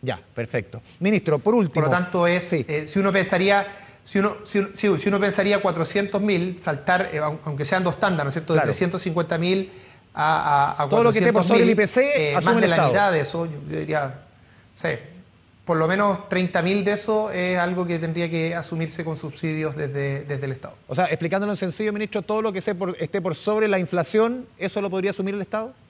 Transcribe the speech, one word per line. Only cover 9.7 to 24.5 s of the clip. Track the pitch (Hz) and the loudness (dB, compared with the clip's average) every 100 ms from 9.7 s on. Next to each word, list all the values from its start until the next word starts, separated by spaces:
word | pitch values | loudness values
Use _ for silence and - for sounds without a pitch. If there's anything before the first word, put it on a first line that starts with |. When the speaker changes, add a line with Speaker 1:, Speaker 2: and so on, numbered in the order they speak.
| - - - _ | -10 -20 -20 _
Speaker 2:
a, | - 151 156 156 143 143 - | -2 2 2 4 4 2 0
a, | |
a | 143 | 2
Speaker 1:
Todo | 214 | 4
lo | 233 | 4
que | 220 | 6
esté | 202 | 4
por | 214 | 4
sobre | 175 220 | 4 6
el | - | 6
Speaker 2:
cuatrocientos | 214 202 254 | 6 4 4
mil, | |
Speaker 1:
I | 277 | 4
P | 170 | 2
C, | 151 | 2
Speaker 2:
eh, | |
más | 143 170 | 2 4
Speaker 1:
asume | 226 | 4
el | |
Speaker 2:
de | 190 | 4
la | 165 | 4
Speaker 1:
Estado. | 151 | 4
Speaker 2:
mitad | 156 202 | 4 4
de | 165 | 2
eso, | 139 165 170 | 0 -4 -6
yo, | 147 147 | -8 -8
yo | 156 | -6
diría, | 156 151 135 135 - _ - - - | -2 -2 -4 -8 -20 _ -20 -20 -20
sí, | - 165 131 - - - _ _ _ | -8 -6 -6 -10 -20 -20 _ _ _
por | - 160 | -2 0
lo | 160 | 2
menos | 190 208 185 - | 2 2 0 -2
treinta | 185 180 180 | -2 0 0
mil | 170 202 | 2 2
de | 196 | 2
eso | 208 214 214 214 | 0 0 0 0
es | 185 180 180 | -2 0 0
algo | 175 180 | 0 -2
que | 175 170 | -2 -2
tendría | 165 165 170 | -2 -4 -2
que | 165 160 | -2 -2
asumirse | 170 - 165 160 - | -4 -6 -6 -6 -6
con | 160 156 | -6 -6
subsidios | 151 - 165 156 156 143 | -8 -6 -4 -2 -4 -4
desde, | 147 139 139 139 | -6 -4 -4 -4
desde | 143 139 135 | -6 -6 -6
el | |
Estado. | 131 - - - | -8 -12 -18 -8
Speaker 1:
O | |
sea, | 131 180 | -2 0
explicándolo | 156 165 190 208 | 0 -2 -2 -2
en | 202 | -2
sencillo, | 185 - 214 | -4 -4 -4
ministro, | 208 214 214 | -4 -4 -6
todo | - 214 | -4 -2
lo | 220 | -2
que | 190 | -4
esté | 196 | -4
por, | 180 185 180 | -4 -4 -4
esté | 165 196 | -4 -4
por | 180 | -4
sobre | 151 - 214 214 | -4 -2 0 2
la | 196 | 0
inflación, | 175 180 160 214 226 254 247 | 0 -2 0 2 2 -2 -12